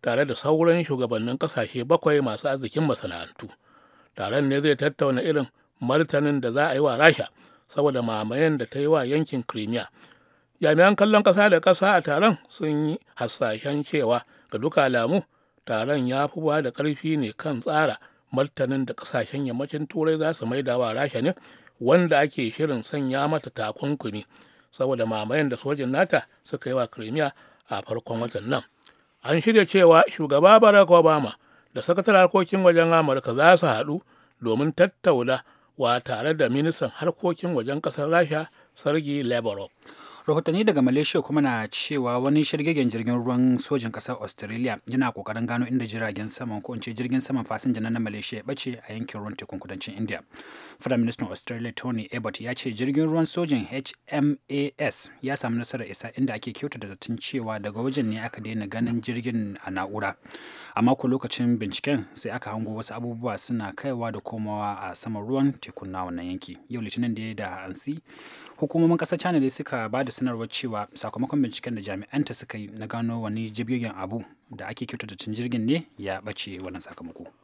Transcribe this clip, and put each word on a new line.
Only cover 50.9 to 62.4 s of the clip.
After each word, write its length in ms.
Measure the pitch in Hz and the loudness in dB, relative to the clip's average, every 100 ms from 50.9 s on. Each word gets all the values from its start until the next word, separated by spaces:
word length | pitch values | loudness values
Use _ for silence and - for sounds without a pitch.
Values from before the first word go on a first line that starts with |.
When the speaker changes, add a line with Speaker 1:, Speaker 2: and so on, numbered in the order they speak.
| 123 117 113 107 | 2 0 -2 -6
Speaker 2:
Australia 420 | - - 117 117 | -8 -10 -8 -8
Tony 340 | 110 127 117 107 | -8 -6 -6 -6
Abbott 280 | 123 110 95 | -6 -6 -8
ya 120 | 113 | -8
ce 160 | 123 135 | -6 -6
jirgin 360 | 107 131 143 156 | -4 -2 2 2
ruwan 160 | 160 | 2
sojin 400 | 160 - 170 135 95 | 0 -2 0 0 -2
H 280 | 131 - - _ | -8 -10 -12 _
M 280 | 135 147 139 _ | 0 0 0 _
A 200 | 143 143 - | -4 -4 -2
S 320 | 151 - - - | -4 -4 -10 -8
ya 140 | 131 139 | -6 -4
samu 200 | 123 117 | -2 -4
nasarar 320 | 117 131 101 | -4 -8 -8
isa 220 | 101 117 | -10 -10
inda 220 | - 131 | -2 -2
ake 180 | 117 - | -2 -8
kyautata 340 | 113 143 123 104 | -8 -10 -10 -14
zaton 280 | 98 - 113 | -12 -8 -8
cewa 400 | - 131 113 107 | -6 -6 -6 -6
daga 220 | 104 104 | -8 -4
wajen 260 | 127 135 113 | -4 0 -2
ne 100 | 107 | -2
aka 200 | 117 - | -8 -10
daina 260 | 110 113 104 | -8 -6 -6
ganin 320 | 113 120 117 | -4 -2 -2
jirgin 560 | 113 117 120 117 104 95 - | -4 -6 -4 -4 -4 -8 -8
a 40 | |
na'ura. 440 | 95 95 104 98 - - - - - - - | -6 -6 -4 -6 -8 -18 -20 -18 -20 -8 0
Amma 180 | 120 135 | 2 2
ko 120 | 127 | 0
lokacin 480 | 131 120 - 120 117 | -2 -4 -2 0 0
binciken 460 | 107 - - 139 98 | -2 -6 -2 -2 -4
sai 180 | - 113 | -10 -10
aka 200 | 120 | -8